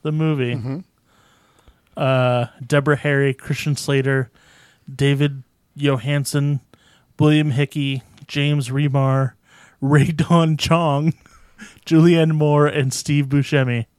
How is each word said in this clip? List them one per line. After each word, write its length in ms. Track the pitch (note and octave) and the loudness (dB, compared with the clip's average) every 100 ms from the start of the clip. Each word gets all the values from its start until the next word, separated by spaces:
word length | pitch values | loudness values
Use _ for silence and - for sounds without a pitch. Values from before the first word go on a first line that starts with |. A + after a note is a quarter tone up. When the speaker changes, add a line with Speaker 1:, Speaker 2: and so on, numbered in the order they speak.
Speaker 1:
the 100 | D#3 | -4
movie. 420 | D#3 D#3+ D3 B2 | -2 -2 0 -2
Speaker 2:
Mm-hmm. 240 | A#2+ A2+ C#3+ - _ _ _ _ _ _ _ - _ _ - | -4 -6 -10 -12 _ _ _ _ _ _ _ -20 _ _ -6
Speaker 1:
Uh, 500 | C3+ C3 B2+ B2 A#2+ _ | -2 0 0 0 -4 _
Deborah 320 | B2 D3 C#3 C#3+ | -2 0 0 0
Harry, 380 | D3 C#3 C#3 | 0 0 0
Christian 420 | C3 - D3 D#3 C#3 | -4 -8 -6 -4 -4
Slater, 540 | - C#3 C3+ C3+ C3 _ _ _ _ _ - | -2 -2 0 -2 -4 _ _ _ _ _ -20
David 500 | C3+ C#3 C#3 D3 C#3 - _ _ - | -2 0 2 0 -4 -18 _ _ -4
Johansen, 840 | C#3+ C3 B2 C#3+ C3+ D3 C#3+ C#3+ _ _ _ _ _ _ | -2 -2 -2 -4 -2 -2 -2 -2 _ _ _ _ _ _
William 320 | D3+ D3+ D3+ | 4 4 2
Hickey, 500 | B2+ C#3+ D3 C#3 C3+ - - - | -2 -2 -4 -4 -6 -10 -20 -8
James 420 | D3 C#3+ D3 B2 | -4 0 -2 -2
Remar, 640 | C3+ D3 C#3 C3+ C3+ C3 _ _ _ - _ | -2 0 0 0 0 -2 _ _ _ -20 _
Ray 260 | C3+ D3 D#3+ | 2 2 2
Don 440 | D#3 D#3 E3+ E3 D3+ | -2 0 2 2 -2
Chong, 560 | - E3+ E3 C#3+ D#3+ - - - - | 0 0 2 0 -2 -4 -16 -20 -20
<laughs> 380 | _ - - - | _ -20 -20 2
Julianne 460 | D#3+ E3+ E3+ D#3+ | 4 6 4 2
Moore, 320 | D#3 D3+ D3 D3 | 2 2 4 2
and 260 | D3 C3 | 0 -4
Steve 320 | - - D3 C3+ | -4 -2 -2 0
Buscemi. 600 | C#3+ C#3 C#3+ C3 A#2+ A2 | -2 0 0 0 -4 -6